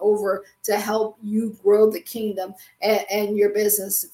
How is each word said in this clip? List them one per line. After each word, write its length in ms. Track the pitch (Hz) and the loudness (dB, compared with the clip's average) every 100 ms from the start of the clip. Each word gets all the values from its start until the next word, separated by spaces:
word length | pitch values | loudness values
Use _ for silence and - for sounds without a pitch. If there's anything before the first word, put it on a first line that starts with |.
over 440 | 208 208 196 190 - _ | 2 2 2 -2 -6 _
to 140 | - 208 | -4 -2
help 420 | 214 220 214 - | 0 -2 -2 -6
you 340 | 214 214 226 - | -6 -2 -4 -2
grow 300 | 196 208 220 | 2 6 4
the 100 | 175 | 2
kingdom 540 | - 233 214 190 185 - - - | -8 -8 -6 -6 -8 -12 -20 -4
and, 220 | 202 202 - | 0 0 0
and 260 | 208 208 208 | -2 -2 2
your 140 | 208 | 2
business. 560 | 208 208 202 196 - - | 2 0 0 -4 -6 -8